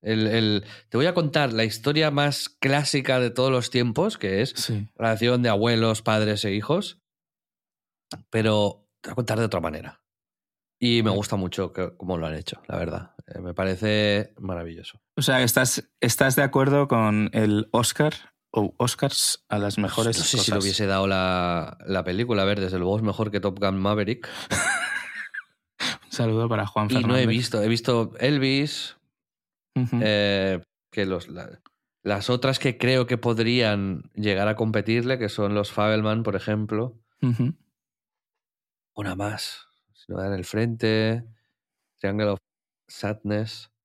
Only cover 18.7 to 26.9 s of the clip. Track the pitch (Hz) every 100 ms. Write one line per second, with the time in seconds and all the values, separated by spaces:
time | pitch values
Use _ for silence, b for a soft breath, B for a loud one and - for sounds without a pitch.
18.7 | - 123 - 139 - - - _ 104 101
19.7 | 98 98 - 113 113 165 120 101 101 98
20.7 | 95 101 95 98 95 92 90 87 87 78
21.7 | - - 95 87 92 120 107 98 101 92
22.7 | 92 90 104 110 98 107 101 98 95 98
23.7 | 95 98 107 101 123 - - - - 679
24.7 | 762 698 - - - - - - _ _
25.7 | _ - - - - 113 110 117 110 104
26.7 | - 104